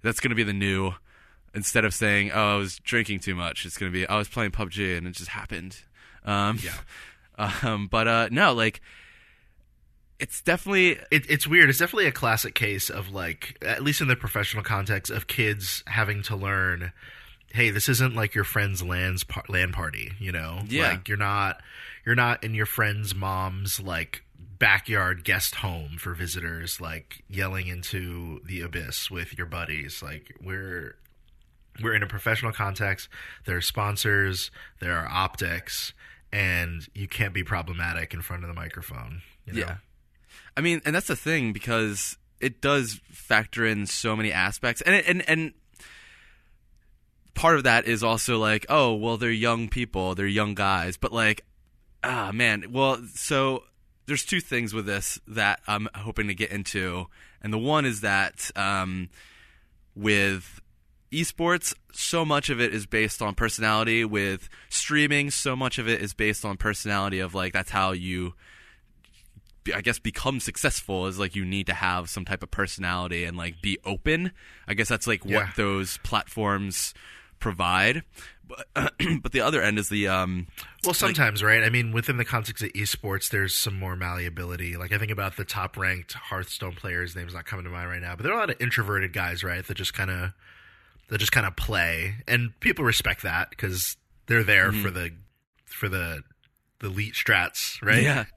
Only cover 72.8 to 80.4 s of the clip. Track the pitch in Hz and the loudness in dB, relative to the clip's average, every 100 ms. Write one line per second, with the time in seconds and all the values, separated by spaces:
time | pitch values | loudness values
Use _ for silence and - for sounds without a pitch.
72.8 | 90 90 90 87 87 87 87 82 101 95 | -2 -2 -2 -4 -4 -6 -8 -4 -4 -4
73.8 | 95 98 - 160 180 - - - - 104 | -4 -4 0 0 0 -6 -20 -20 -6 -2
74.8 | 107 113 - 104 98 104 95 - 101 98 | 0 0 0 -2 2 0 0 0 0 0
75.8 | 95 - - 107 - - 104 101 101 92 | -2 -6 -2 -2 -2 -2 0 0 -2 -4
76.8 | - - - - - - 117 87 87 92 | -4 -8 -20 -20 -20 -6 -4 0 2 6
77.8 | 101 147 - - - - - - - - | 6 4 -4 -18 -20 -20 -20 -16 -6 -2
78.8 | 143 - - 156 - 127 117 151 101 107 | -2 0 0 0 2 2 4 4 4 2
79.8 | 101 104 98 95 92 90 | 0 2 2 2 2 -2